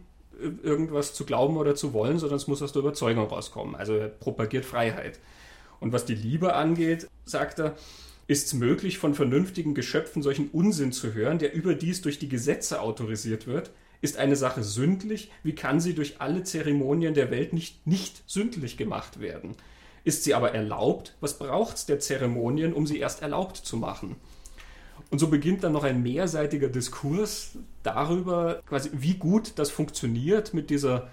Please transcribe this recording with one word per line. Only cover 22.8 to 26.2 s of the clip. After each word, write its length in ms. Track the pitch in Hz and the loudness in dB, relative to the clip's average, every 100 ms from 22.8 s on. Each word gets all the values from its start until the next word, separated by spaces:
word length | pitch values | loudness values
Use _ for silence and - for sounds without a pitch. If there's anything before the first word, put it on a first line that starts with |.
| 147 | 0
sie 120 | 151 | 0
erst 220 | 123 - | -2 -4
erlaubt 380 | 151 147 190 - | -4 -2 -4 -6
zu 180 | - - | -6 -4
machen?" 400 | - - 95 - - - - - - - - - - | -4 -6 -10 -12 -16 -20 -18 -18 -20 -20 -20 -20 -4
Und 80 | 143 | 2
so 100 | 156 | 4
beginnt 360 | 151 151 185 | 4 4 2
dann 80 | 175 | 2
noch 120 | 151 | 2
ein 180 | 143 123 | 2 2
mehrseitiger 640 | 120 135 | 2 0